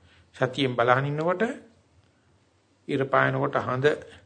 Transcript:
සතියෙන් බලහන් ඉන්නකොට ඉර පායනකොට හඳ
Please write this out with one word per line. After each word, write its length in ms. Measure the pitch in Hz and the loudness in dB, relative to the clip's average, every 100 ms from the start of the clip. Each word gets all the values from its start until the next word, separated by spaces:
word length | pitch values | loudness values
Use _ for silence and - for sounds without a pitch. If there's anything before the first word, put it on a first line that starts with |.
| _ _ _ - | _ _ _ -4
සතියෙන් 380 | 127 143 131 120 | -2 0 -2 2
බලහන් 300 | 120 127 143 | 4 4 2
ඉන්නකොට 380 | 147 165 185 226 - - _ _ _ _ _ _ _ _ _ _ _ - | -2 -2 -2 -2 -6 -16 _ _ _ _ _ _ _ _ _ _ _ -6
ඉර 140 | 139 | -4
පායනකොට 540 | 135 135 135 135 143 131 | 2 2 2 2 -2 -2
හඳ 280 | 113 127 143 - - - | -2 0 0 0 -8 -20